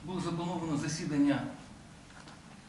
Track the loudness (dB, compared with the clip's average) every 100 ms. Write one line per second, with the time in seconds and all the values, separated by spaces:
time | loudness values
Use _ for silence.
0 | -6 -2 0 0 0 0 2 2 2 0
1 | 2 6 6 6 2 -6 -12 -16 -16 -18
2 | -16 -16 -16 -16 -16 -18